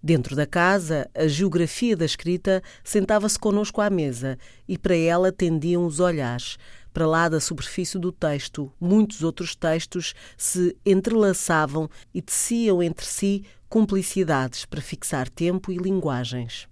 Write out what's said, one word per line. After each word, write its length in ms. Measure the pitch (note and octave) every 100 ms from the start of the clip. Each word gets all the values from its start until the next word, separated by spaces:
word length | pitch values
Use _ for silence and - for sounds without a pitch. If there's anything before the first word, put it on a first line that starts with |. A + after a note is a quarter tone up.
Dentro 320 | D3+ D#3+ B2
da 120 | C3+ D3
casa, 640 | F3 F3 G3 E3 D#3 -
a 140 | - D#3
geografia 720 | D3 G3 E3+ E3 - A#3+ G3
da 80 | D#3+
escrita 580 | - E3+ F3 G3 F#3+ - - -
sentava-se 520 | G#3+ - G#3+ G#3+ -
connosco 440 | A3 G3+ G#3 -
à 80 | G#3
mesa 480 | F#3+ D3 A#2+ C3+ B2+ - - -
e 120 | F#3
para 180 | - F3
ela 340 | E3 E3+ F#3
tendiam 560 | F#3 F3 D#3+ D#3 F3 F3
os 140 | D3+
olhares. 580 | F3+ D#3+ B2+ A#2+ - - - - -
Para 140 | - D#3+
lá 200 | D#3+ E3
da 140 | D#3+
superfície 580 | - D#3+ - - F3 F#3+
do 140 | F3+
texto, 580 | - D#3+ C#3+ - - C#3 -
muitos 440 | F3 G#3 G#3 -
outros 320 | E3 D#3+ E3+ -
textos 580 | E3+ E3 - F3 E3 - - -
se 400 | - F3+ F3 - -
entrelaçavam 1040 | F#3+ G3 A3 G3+ F3 - D#3+ D3+ D3 D#3 - -
e 80 | F3
teciam 600 | - - - A#3 A3+ F3+
entre 240 | F3 D#3+ -
si 380 | - G3+ G3 G3+ - -
cumplicidades 960 | A3+ G#3 G3 F3+ - E3+ C#3+ C3 -
para 160 | - D3+
fixar 480 | - D3+ - D3 C3
tempo 420 | - E3+ F#3 F#3+
e 80 | F3+
linguagens. 880 | F#3 F#3+ D#3+ B2 A#2+ B2 A#2 - -